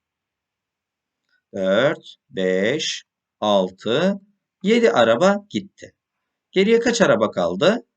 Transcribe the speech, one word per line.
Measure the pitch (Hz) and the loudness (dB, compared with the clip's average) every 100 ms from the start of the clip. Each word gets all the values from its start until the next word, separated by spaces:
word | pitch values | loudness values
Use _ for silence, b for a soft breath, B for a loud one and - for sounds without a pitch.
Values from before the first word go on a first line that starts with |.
| _ _ _ _ _ _ _ _ _ _ _ _ _ _ _ | _ _ _ _ _ _ _ _ _ _ _ _ _ _ _
Dört, | 104 95 101 139 170 - - _ | -6 -2 0 0 -2 -10 -20 _
beş, | - 92 92 101 151 156 - - _ _ _ | -6 -2 0 -2 -4 -6 -10 -16 _ _ _
altı, | 107 101 92 - 104 127 180 202 - _ _ _ | 0 0 0 -6 -4 -2 -2 -4 -10 _ _ _
yedi | 190 233 226 | 0 2 2
araba | 123 113 117 185 202 202 | 2 2 2 2 0 -4
gitti. | 110 98 _ - _ _ _ _ _ _ | -10 -10 _ -20 _ _ _ _ _ _
Geriye | - 202 226 | -2 2 2
kaç | 233 - | 0 0
araba | 165 113 107 | 2 2 0
kaldı? | - 87 92 151 240 - | -2 -4 0 0 0 -6